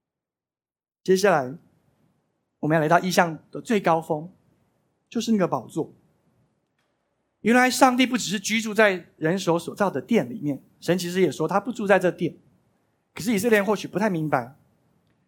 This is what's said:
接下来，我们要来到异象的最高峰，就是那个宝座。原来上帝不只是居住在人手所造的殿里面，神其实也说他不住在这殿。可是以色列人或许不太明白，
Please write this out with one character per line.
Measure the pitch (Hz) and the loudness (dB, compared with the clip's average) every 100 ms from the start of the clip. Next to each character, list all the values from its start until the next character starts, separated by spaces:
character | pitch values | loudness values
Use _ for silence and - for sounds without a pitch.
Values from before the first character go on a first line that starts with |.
| _ _ _ _ _ _ _ _ _ _ | _ _ _ _ _ _ _ _ _ _
接 | - 185 | -2 2
下 | 202 | 4
来， | 165 127 143 _ _ _ _ _ _ _ _ _ _ | 2 -2 -10 _ _ _ _ _ _ _ _ _ _
我 | 151 | -2
们 | 165 | 0
要 | |
来 | 151 | 2
到 | 170 | 2
异 | 185 | 2
象 | 175 175 156 _ | 0 0 -2 _
的 | 151 | -14
最 | - 220 | -4 -2
高 | 185 165 | 2 0
峰， | 160 156 170 _ _ _ _ _ _ _ _ | -2 -8 -8 _ _ _ _ _ _ _ _
就 | 240 | -6
是 | 226 | 0
那 | 220 | 0
个 | 165 | 0
宝 | 151 104 | -2 -6
座。 | 165 143 _ _ _ _ _ _ _ _ _ _ _ _ _ _ _ | -8 -8 _ _ _ _ _ _ _ _ _ _ _ _ _ _ _
原 | 202 240 | 0 4
来 | 254 | 4
上 | 254 262 247 | 4 4 4
帝 | 247 | 0
不 | 240 | 0
只 | 147 | -4
是 | 202 | -6
居 | 190 220 | -4 -4
住 | 220 | -2
在 | 208 214 185 165 - | 2 2 2 -6 -6
人 | 156 196 | -2 -2
手 | 190 170 | 0 -2
所 | 170 | -2
造 | - 196 | -4 -2
的 | 143 | -2
殿 | - 226 127 | 0 0 0
里 | 123 | -6
面， | 147 135 _ _ | -6 -6 _ _
神 | - 180 | -2 -2
其 | 175 | -2
实 | 180 | 0
也 | 175 | 0
说 | 131 156 | 0 -2
他 | 196 | -2
不 | 202 | -4
住 | 226 202 | -6 2
在 | 190 | 2
这 | 175 | 2
殿。 | 170 165 - _ _ _ _ _ _ _ - | -2 -6 -6 _ _ _ _ _ _ _ -10
可 | |
是 | 165 | -4
以 | 214 | 0
色 | 240 | 4
列 | 214 | 2
人 | 196 | 2
或 | 202 | -2
许 | 139 | -2
不 | 175 | -4
太 | 214 | -2
明 | 175 156 | -2 -2
白， | 143 120 - _ _ _ _ _ _ | -2 -4 -12 _ _ _ _ _ _